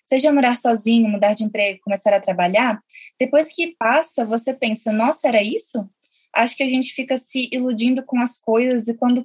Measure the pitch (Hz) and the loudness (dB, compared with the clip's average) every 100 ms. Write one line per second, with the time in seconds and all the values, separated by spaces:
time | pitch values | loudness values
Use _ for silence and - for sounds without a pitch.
0 | - 262 294 285 247 240 247 226 220 233 | -2 2 4 4 2 2 0 0 2 4
1 | 220 208 202 208 214 214 202 190 - 196 | 2 2 0 0 -2 -2 -4 -4 -6 -2
2 | 214 202 196 180 180 196 247 214 _ - | 2 2 2 0 2 2 2 -2 _ -20
3 | - - 254 285 311 - 339 339 220 269 | -16 -4 0 2 0 -4 -8 -2 0 2
4 | 320 - 226 233 226 262 226 220 - 214 | 0 -2 -2 -2 -4 -4 -4 -4 -2 0
5 | 240 311 277 226 208 370 - 240 196 _ | 0 0 0 2 0 -2 -6 -8 -10 _
6 | _ _ _ - 240 - 269 254 254 - | _ _ _ -2 -2 -2 -2 -2 -2 -6
7 | 262 262 - 262 240 254 254 220 233 254 | -4 -4 -4 -6 -4 -4 -4 0 0 0
8 | 262 247 240 - - 226 254 247 220 233 | -2 -2 -2 -4 -2 0 2 0 -2 -2
9 | 247 247 | 0 0